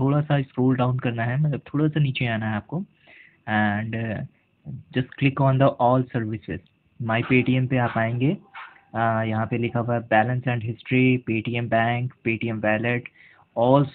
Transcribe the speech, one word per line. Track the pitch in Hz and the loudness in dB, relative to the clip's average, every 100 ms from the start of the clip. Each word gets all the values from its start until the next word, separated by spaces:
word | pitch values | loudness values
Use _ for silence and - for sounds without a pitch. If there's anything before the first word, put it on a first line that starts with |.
थोड़ा | 135 147 | 0 0
सा | 147 143 | 0 0
scroll | 135 - 127 127 | -2 0 2 2
down | 123 127 | 0 -2
करना | 123 117 | -4 -4
है, | 117 131 | -2 0
मतलब | 151 123 - | -2 -2 -4
थोड़ा | 147 156 | -2 0
सा | 156 | 0
नीचे | 139 127 120 | 0 -2 -2
आना | 110 110 | -2 -2
है | 107 | -4
आपको | - - 101 _ _ - - _ - | -6 -8 -10 _ _ -20 -20 _ 0
and, | 110 107 104 113 | 2 4 2 -4
अ, | 113 113 104 139 _ _ _ - - - 127 | -4 -4 -6 -8 _ _ _ -16 -16 -6 -4
just | 127 - | -4 -2
click | 143 135 135 | 0 2 2
on | 131 | 4
the | 139 - | 4 4
all | 123 131 123 123 | 2 2 0 -4
services। | 110 110 - 82 - _ _ - | -4 -6 -8 -10 -12 _ _ -10
My | 117 113 | -2 -2
Paytm | - 127 123 127 127 | 2 2 4 0 0
पे | 131 | 0
आप | 120 113 | 0 0
आएंगे, | 113 120 135 202 - - - - _ | -2 0 -2 -2 -8 -20 -20 -20 _
अ, | 113 113 113 | -2 0 0
यहाँ | 113 110 113 | -2 -2 -2
पे | 120 | -2
लिखा | 117 120 | -2 -2
हुआ | 117 | -2
है | 120 113 | -4 2
balance | 110 113 127 127 | 2 2 0 -2
and | 120 110 | -2 -4
history, | 113 - 127 127 127 120 | -8 0 2 4 2 0
Paytm | 110 110 120 117 | -4 -4 -6 0
bank, | 113 113 120 123 - 117 | 0 2 0 -4 -6 -4
Paytm | 113 113 110 | -4 -4 -2
wallet, | 107 107 117 120 - - - _ _ - | 0 0 0 -2 -6 -16 -20 _ _ 0
all | 123 139 139 | 4 4 4